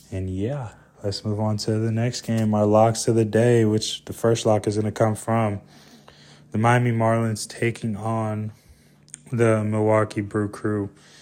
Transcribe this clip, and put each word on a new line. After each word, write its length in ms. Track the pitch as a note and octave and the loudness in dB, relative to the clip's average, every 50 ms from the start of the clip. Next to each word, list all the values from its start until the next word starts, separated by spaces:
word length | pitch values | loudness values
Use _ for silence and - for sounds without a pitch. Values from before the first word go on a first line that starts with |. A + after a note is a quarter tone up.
| - - | -16 -10
And 160 | G2 F#2+ F#2+ F#2+ | -8 -6 -6 -6
yeah, 420 | F#2 F#2+ G2+ A#2+ C#3+ C#3+ B2+ G2+ - - _ _ _ - - | -4 -4 -4 -4 -4 -6 -8 -12 -14 -18 _ _ _ -10 -8
let's 200 | G2+ G2+ - - | -8 -6 -6 -4
move 160 | G#2+ G#2 G#2 | -4 -4 -2
on 180 | A2 G#2+ G#2+ G#2 | -2 -2 -2 -2
to 200 | - - A2 G#2+ | -2 -2 -2 0
the 140 | A2+ A2+ | 0 -2
next 300 | A2 A2+ A#2 B2 A#2+ - | 0 0 -2 -2 -4 -6
game, 340 | - - A2+ A2 A2 G#2+ G#2+ | -4 -2 -2 0 2 2 2
our 100 | G#2 G#2+ | 2 4
locks 420 | G#2 G#2+ G#2+ A2 A2+ A2+ - - A#2+ | 4 6 6 6 4 2 0 0 0
of 60 | A2+ | 2
the 120 | A2+ A2 | 2 2
day, 380 | G#2 G#2 A2 A#2 A#2+ A#2+ A#2 A2+ | 2 2 2 4 4 4 4 4
which 400 | G#2+ G#2+ G#2+ - - - - - | 4 2 0 -2 -4 -10 -10 -12
the 80 | - G#2+ | -14 -8
first 320 | - - A#2 A#2 A2+ - | -2 0 0 2 2 2
lock 200 | A2+ G#2+ G#2+ - | 0 0 2 0
is 100 | A2 G#2 | -2 -2
gonna 160 | G#2+ G#2+ G#2+ | -2 -2 -2
come 220 | G#2 - A2+ A2 G#2 | 0 0 0 0 0
from 480 | - - - A2+ A2+ A2+ G#2 G2+ G2 - - - - - - - - - - - - - - - - - _ | -2 -4 -2 0 0 0 -2 -2 -6 -10 -14 -20 -20 -20 -20 -20 -20 -20 -20 -20 -20 -20 -20 -20 -20 -14 _
the 60 | - G#2+ | -4 0
Miami 340 | A2+ A#2 A#2+ B2 B2 A#2+ | 2 4 4 4 4 2
Marlins 560 | A2+ A2+ A2+ A2+ A2+ A2+ A2+ A2+ A2 G#2 - - | 0 2 2 2 2 2 0 0 -2 -4 -8 -10
taking 480 | - - A#2 A#2 G#2+ - - A2+ G#2 | -8 -4 -4 -4 -2 -4 -6 -6 -6
on 580 | G2 G#2+ A2+ A2+ A2+ A2 G#2+ G#2+ G#2+ G#2+ G#2+ - - _ - - _ _ _ _ _ _ _ - - - - | -4 -4 -4 -4 -4 -4 -4 -4 -6 -6 -8 -10 -14 _ -20 -20 _ _ _ _ _ _ _ -20 -20 -12 -4
the 320 | C3 A2+ A#2 A2+ A2 A2 G#2 | 0 2 4 4 4 2 0
Milwaukee 580 | G#2+ G#2+ G#2+ G#2+ G#2+ G#2+ G#2+ G#2+ G#2 - A2 | 0 0 0 2 2 4 2 2 0 -2 -6
Brew 280 | G#2 G2+ - G#2+ G#2 G2+ | -6 -4 -4 -4 -4 -4
Crew. 400 | - - - G#2+ G#2+ G#2 G2+ G2 - - - - - - | -6 -6 -4 -4 -2 -2 -4 -6 -10 -16 -20 -20 -20 -20